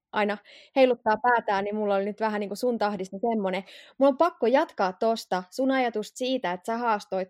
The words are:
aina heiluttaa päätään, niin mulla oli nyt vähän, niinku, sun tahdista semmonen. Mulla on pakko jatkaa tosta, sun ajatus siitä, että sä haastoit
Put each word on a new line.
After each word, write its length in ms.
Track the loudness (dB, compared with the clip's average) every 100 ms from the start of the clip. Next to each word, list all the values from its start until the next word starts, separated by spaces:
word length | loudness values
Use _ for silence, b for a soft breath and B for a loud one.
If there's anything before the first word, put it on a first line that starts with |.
| _
aina 260 | -2 -2 -4 B B B 4
heiluttaa 420 | 4 2 0 0
päätään, 460 | 2 2 2 -2
niin 120 | -2 -2
mulla 200 | 0 0
oli 100 | -2
nyt 140 | -4
vähän, 200 | -4 -2
niinku, 160 | -6 -4
sun 220 | -2 0
tahdista 400 | -2 -2 -8 -4
semmonen. 440 | -2 0 -2 -4 B B B 2
Mulla 120 | 2
on 80 | 4
pakko 300 | 0 2 2
jatkaa 460 | 2 2 -2 -2
tosta, 500 | 0 -2 -2 -4 -6 -4
sun 220 | -4 0
ajatus 400 | 0 0 -4 -8 -6
siitä, 360 | -4 -2 -4
että 140 | -6 -6
sä 120 | -4
haastoit 520 | -2 -2 -4 -6